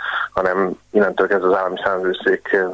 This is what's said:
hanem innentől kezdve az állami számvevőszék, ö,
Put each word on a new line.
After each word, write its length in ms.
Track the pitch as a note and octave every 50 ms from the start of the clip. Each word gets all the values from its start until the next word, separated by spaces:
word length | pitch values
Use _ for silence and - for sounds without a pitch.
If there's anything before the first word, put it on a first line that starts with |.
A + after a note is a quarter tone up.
| - - - - - -
hanem 420 | - F#2+ F#2 F#2 F2+ F#2+ G2 F#2 - - _ _
innentől 360 | - G#2+ G2+ F#2 F2+ F#2+ F#2+
kezdve 220 | F#2 G2+ F#2+ F2 F#2
az 80 | F#2+
állami 240 | F#2+ F#2+ F2+ F#2 F2+ -
számvevőszék, 640 | G2 G2 F#2 F#2 F#2 F#2 - - F#2+ F#2+ F#2+ - -
ö, 140 | - G2 F#2 F2+